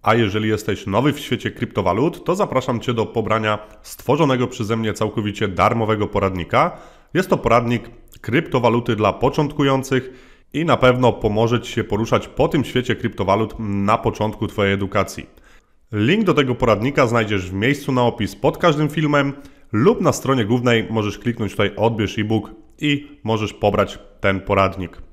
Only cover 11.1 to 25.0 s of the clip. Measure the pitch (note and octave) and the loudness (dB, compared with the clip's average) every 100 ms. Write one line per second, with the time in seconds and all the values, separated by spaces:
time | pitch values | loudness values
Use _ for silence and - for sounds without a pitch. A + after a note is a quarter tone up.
11.1 | - A2 G#2 A#2 A#2 - - - G#2 A2+ | 2 0 2 2 0 -2 -6 -2 -2 0
12.1 | A#2 - - D#3+ E3 A#2 C3 A#2+ A2 A2+ | 0 -2 -2 0 0 0 -4 -2 -4 -4
13.1 | - F#2+ G2+ A2 - G#2+ G2+ G2+ A2+ A#2 | -4 0 2 0 -4 -4 -2 2 2 0
14.1 | - G#2+ G2+ G#2+ - G2 G2 G2 G#2 F#2+ | -2 -4 -2 -6 0 0 2 0 -2 -2
15.1 | - - _ _ - _ _ _ G#2+ G#2+ | -6 -16 _ _ -20 _ _ _ 0 2
16.1 | G3+ G3 D3 C3 B2 A#2+ G2+ A#2+ D3 B2+ | 4 4 2 2 2 2 2 2 2 2
17.1 | A#2 G#2+ G#2 F2+ F#2+ A#2 C#3+ - B2+ A#2+ | 2 0 -2 -2 -2 0 -2 -2 2 0
18.1 | A#2 G2+ - C#3+ D#3+ F3 D3 D3+ D#3 D3+ | 0 -6 0 -2 2 0 2 0 0 0
19.1 | D3 C#3 C3+ - - - G#2+ D#3 A3 E3 | 2 0 -4 -16 -20 -4 2 2 4 2
20.1 | A#2+ B2 C3 G2+ A#2+ B2 A#2 F#2 A2 G#2 | 0 0 0 2 2 2 2 0 -2 -2
21.1 | F#2 A#2+ A#2 G#2 - G2+ - A2 A2+ G2+ | -4 -6 -4 -6 0 -2 2 0 2 -2
22.1 | - G#2+ A2 - - - - D3 C#3+ - | -2 0 -2 -2 -16 -20 -6 -2 -2 -4
23.1 | - A2 A2 G#2+ - G#2 G2+ G2+ - - | -12 -4 -2 -2 0 0 2 0 -2 -20
24.1 | - G2 F#2+ - G2 F#2+ F2+ F2+ - | -4 -2 -2 0 2 2 0 -10 -12